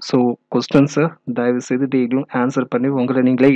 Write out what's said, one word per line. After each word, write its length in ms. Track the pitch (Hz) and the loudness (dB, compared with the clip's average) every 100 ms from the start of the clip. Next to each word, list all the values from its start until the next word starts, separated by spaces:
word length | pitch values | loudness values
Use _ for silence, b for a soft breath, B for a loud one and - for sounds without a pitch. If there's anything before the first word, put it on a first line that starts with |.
| - | -2
So, 80 | 135 123 120 - | 0 0 -2 -4
கொஸ்டின்ஸை 500 | 123 - 147 143 - 160 - - 120 | -4 2 2 2 2 -2 -4 -10 -4
தயவு 220 | 120 123 127 | -2 -2 -2
செய்து 200 | 127 135 | -4 -2
டெய்லியும் 320 | 131 120 131 151 131 | 0 0 -2 -4 -2
ஆன்சர் 260 | 123 139 123 | -2 -2 -2
பண்ணி 160 | 123 131 135 | -2 -2 -2
உங்களை 200 | 123 131 127 | -2 0 2
நீங்களே 200 | 127 135 | 4 4